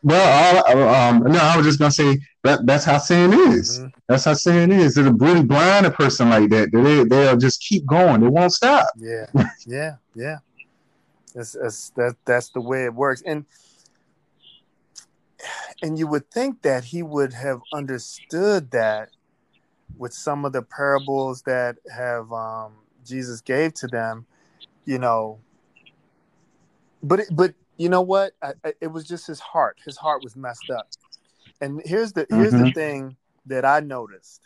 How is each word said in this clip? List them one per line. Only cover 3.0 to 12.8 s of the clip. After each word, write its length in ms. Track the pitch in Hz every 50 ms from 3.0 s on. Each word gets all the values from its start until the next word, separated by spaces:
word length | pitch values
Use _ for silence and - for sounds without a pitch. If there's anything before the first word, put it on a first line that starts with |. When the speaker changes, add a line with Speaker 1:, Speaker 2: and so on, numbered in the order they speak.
| 143 - 175 175 175 175 202
Speaker 1:
is. 460 | 294 370 311 214 180 - - - 127
Speaker 2:
Mm-hmm. 100 | 127 135 - _ _ _
Speaker 1:
That's 160 | 123 135 -
how 100 | 160 151
sin 380 | 135 - 180 170 170 170 170 196
is. 260 | 196 175 147 123 147
It'll 140 | 143 135 120
really 320 | 107 120 156 180 175 151
blind 420 | 117 139 143 160 180 196 202 190
a 60 | 165 135
person 360 | - 151 135 120 - 127 117
like 220 | 117 110 107 101
that. 220 | 110 110 107 104 107
They, 320 | 113 123 143 151 147 127
they'll 320 | 110 123 135 143 135 127
just 260 | 120 127 131 - - -
keep 240 | - 208 190 147
going. 340 | 135 143 165 185 180 240 110
They 60 | 220
won't 260 | 123 135 165 175 180 175
stop. 360 | - - 247 285 277 - - -
Speaker 2:
Yeah, 300 | 113 113 113 113 113 110 107 -
Speaker 1:
<laughs> 120 | 143 139 - - _ -
Speaker 2:
yeah, 300 | 117 120 135 151 160 147 135 _ _ _
yeah. 220 | 113 120 143 156 147 _ _ _ _ - _ _ _ _ _ _ _ _ _ _ _ _ _ _
That's, 180 | 123 120 110 -
that's, 380 | - 127 117 110 - - -
that, 260 | _ - 120 120 120 _ _
that's 240 | - 123 123 120 -
the 120 | _ 127
way 240 | 120 120 131 131